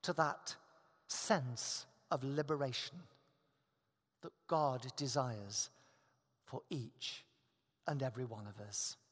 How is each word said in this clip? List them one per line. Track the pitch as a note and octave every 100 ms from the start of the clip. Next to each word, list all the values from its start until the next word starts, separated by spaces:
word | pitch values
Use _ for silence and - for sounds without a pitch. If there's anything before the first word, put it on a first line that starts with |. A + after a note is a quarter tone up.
to | -
that | E3+ D3+ - - - - - _ _ _
sense | - - G3+ B2+ A#2+ - - - _ _
of | D3+
liberation | C3 C#3+ C#3+ D3+ C#3 A#2+ - E3+ F3 - _ _ _ _ _ _ _ _ _ _
that | E3 _ -
God | D#3+ D3 B2+ B2+ -
desires | C#3+ C#3+ B2+ A2 G2+ G#2+ - - - _ _ _ _ _ -
for | - -
each | D3 A2 - - - - _ _ _ _ _ -
and | D3
every | C3 A#2 B2+
one | A2 G#2
of | G2+
us. | G#2 G2 - - _